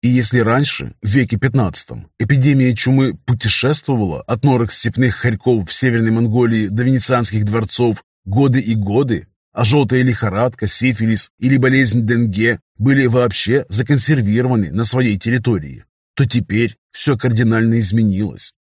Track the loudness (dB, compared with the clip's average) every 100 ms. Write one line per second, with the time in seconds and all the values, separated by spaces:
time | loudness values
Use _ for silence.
0 | 2 2 2 2 2 2 0 -4 -12 -8
1 | -2 0 0 -2 0 0 -2 -4 -8 -12
2 | -18 _ -2 2 2 2 2 0 2 2
3 | 2 -4 -4 -2 0 -2 0 -2 -2 -2
4 | -2 -6 -6 -2 2 2 0 -2 -2 0
5 | 0 0 -4 -2 0 0 0 -2 0 0
6 | 0 2 0 2 2 0 -2 -2 0 0
7 | 2 0 0 0 0 -2 -2 0 0 -2
8 | _ _ -4 2 2 2 0 -2 0 0
9 | 0 -4 -6 _ _ -2 2 2 2 2
10 | 0 0 -2 -2 -2 -2 -2 0 0 0
11 | -2 -2 -4 _ 0 2 4 2 2 0
12 | 0 0 0 0 0 -2 _ _ 2 2
13 | 2 2 0 -2 -2 -2 -2 -4 0 0
14 | 2 0 2 0 0 0 0 -2 -2 0
15 | 0 -2 -2 -2 0 -2 -4 -16 -20 _
16 | _ -2 0 0 -2 -2 -2 -4 _ -2
17 | 0 0 0 2 2 2 2 2 0 2
18 | 2 0 -4 -8 -14 _